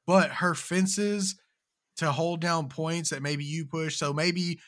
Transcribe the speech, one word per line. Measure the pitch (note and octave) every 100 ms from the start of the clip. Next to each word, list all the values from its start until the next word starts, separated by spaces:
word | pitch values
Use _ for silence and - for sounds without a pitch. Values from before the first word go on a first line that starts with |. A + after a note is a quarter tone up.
| -
but | F#3 D#3+ -
her | F3+ D#3
fences | - F3+ F#3+ G3 G#3 G#3 F#3+ - _ _ _ _ _ -
to | D#3+
hold | C3+ E3+ E3+
down | F3 E3 C3+
points | D#3 D#3+ E3+ D#3
that | C#3
maybe | C#3+ D3 D3
you | D#3+ C#3+
push. | D#3+ D#3 -
So | D3
maybe | D3 F3 F3 F3 D#3+